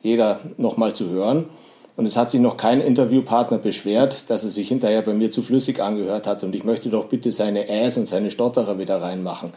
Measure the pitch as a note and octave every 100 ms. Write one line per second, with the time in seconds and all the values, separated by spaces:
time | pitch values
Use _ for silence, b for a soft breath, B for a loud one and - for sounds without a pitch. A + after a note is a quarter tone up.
0 | A2 A#2 G#2+ G2 - - A#2 A2+ A2 -
1 | F#2 F#2 G#2 D3 D#3+ B B B B -
2 | A2 A#2 A#2+ C3 A#2+ - A2 C3 C#3+ B2+
3 | A#2+ C3 B2+ A#2 A#2+ A2 G#2+ F#2+ G2+ G#2+
4 | C3+ - - A2 G#2+ G2+ G2+ B2+ A2+ A2
5 | G#2+ G#2+ A2 B2 A#2+ C3 C3 B2+ G2+ G#2+
6 | F#2+ G#2 G#2 G2+ F#2+ F#2+ G#2 A#2 - A2
7 | - A#2+ A#2 - G#2 G2+ G2+ G#2 A#2+ A#2+
8 | G#2 F#2 G#2 - A#2+ A#2+ G2+ F#2+ F#2+ F#2+
9 | F2+ F#2 F2+ E2+ F2+